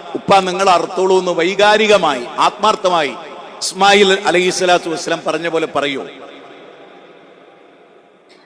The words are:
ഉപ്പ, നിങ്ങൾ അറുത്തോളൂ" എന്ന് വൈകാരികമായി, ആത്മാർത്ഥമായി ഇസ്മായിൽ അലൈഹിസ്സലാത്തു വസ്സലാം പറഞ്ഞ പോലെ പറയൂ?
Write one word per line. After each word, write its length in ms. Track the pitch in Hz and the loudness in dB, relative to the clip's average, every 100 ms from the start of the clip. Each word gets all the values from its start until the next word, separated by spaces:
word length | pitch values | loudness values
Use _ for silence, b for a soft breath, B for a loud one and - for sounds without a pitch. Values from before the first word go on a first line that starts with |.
| - | -12
ഉപ്പ, 240 | - - 196 | -10 2 2
നിങ്ങൾ 320 | 185 180 196 | 2 0 2
അറുത്തോളൂ" 480 | 170 165 190 190 185 | 2 0 -2 2 2
എന്ന് 120 | 180 | 0
വൈകാരികമായി, 920 | 165 175 196 208 214 214 202 160 131 120 123 | -2 -2 2 4 4 4 2 2 -2 -6 -2
ആത്മാർത്ഥമായി 760 | 165 - 208 214 185 170 143 110 - - - - | -2 0 -2 0 0 0 -2 -8 -16 -18 -18 -12
ഇസ്മായിൽ 600 | - 185 196 202 196 190 156 | -10 0 4 6 4 2 2
അലൈഹിസ്സലാത്തു 600 | 175 180 170 180 175 175 | 0 0 0 2 2 0
വസ്സലാം 320 | 160 - 165 165 | -8 -6 -6 -4
പറഞ്ഞ 220 | 156 170 | -6 -4
പോലെ 180 | 160 156 | -4 -4
പറയൂ? 420 | 143 143 131 - - - - - - - - - - - - - - - _ _ _ _ _ _ _ _ _ | -4 -4 -6 -10 -16 -20 -20 -20 -20 -20 -20 -20 -20 -20 -20 -20 -20 -20 _ _ _ _ _ _ _ _ _